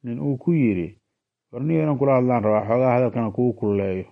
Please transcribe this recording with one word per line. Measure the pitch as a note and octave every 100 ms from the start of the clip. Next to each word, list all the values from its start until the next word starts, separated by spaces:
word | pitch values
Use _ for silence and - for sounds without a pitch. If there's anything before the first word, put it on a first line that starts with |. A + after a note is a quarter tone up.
nin | B2 A#2+
uu | C#3+ C3
ku | -
yidhi, | E3 A#2+ F#2 E2 - _ _ _ _ _
"War | A#2+
niyo | D3 E3
inaan | D#3 C3+
kula | C#3
hadlaan | C3 B2+ B2
rabaa, | G#2+ G#2+ G#2
xoogaa | A2+ B2+
hadalkana | B2 B2 A#2+ A2
kugu | G2+ B2 A2+
kululeeyo." | G#2+ G2+ G2 F#2 F#2+